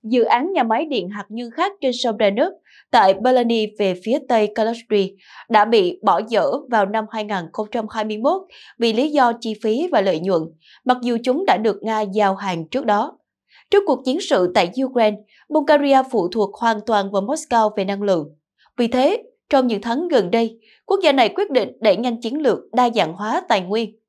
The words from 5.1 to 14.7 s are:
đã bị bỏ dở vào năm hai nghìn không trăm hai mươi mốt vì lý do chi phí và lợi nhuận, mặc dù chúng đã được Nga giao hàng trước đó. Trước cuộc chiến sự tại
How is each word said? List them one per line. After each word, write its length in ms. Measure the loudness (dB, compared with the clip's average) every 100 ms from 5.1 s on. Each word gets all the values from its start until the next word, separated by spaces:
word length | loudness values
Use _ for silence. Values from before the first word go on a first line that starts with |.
| -6 _ -20 0
đã 160 | 2 4
bị 340 | 4 2 0
bỏ 180 | 0 0 0
dở 220 | 0 0 -2 -2
vào 140 | 0 0
năm 200 | -2 -6
hai 120 | -10
nghìn 220 | -6 -6 -6
không 140 | -10 -6
trăm 140 | -6 -6
hai 160 | -6 -6
mươi 120 | -2
mốt 240 | -2 -2 -6 -20 -20 _
vì 140 | 0
lý 180 | 0 0
do 220 | 2 2 0
chi 120 | -8 -4
phí 240 | -2 -2 0
và 100 | 0
lợi 180 | 0 -2
nhuận, 220 | 0 -2 -2 _ _ _ -2
mặc 120 | -2
dù 160 | 0 -2
chúng 220 | -2 -2 2
đã 120 | 2
được 200 | 2 -2
Nga 180 | -4 -4
giao 340 | -2 0 0 0
hàng 340 | -4 -6 -4
trước 160 | -4 0
đó. 320 | 0 -2 -10 _ _ _ _ _
Trước 120 | 2 2
cuộc 140 | -2 0
chiến 120 | -4 0
sự 220 | 0 2 2
tại 160 | 0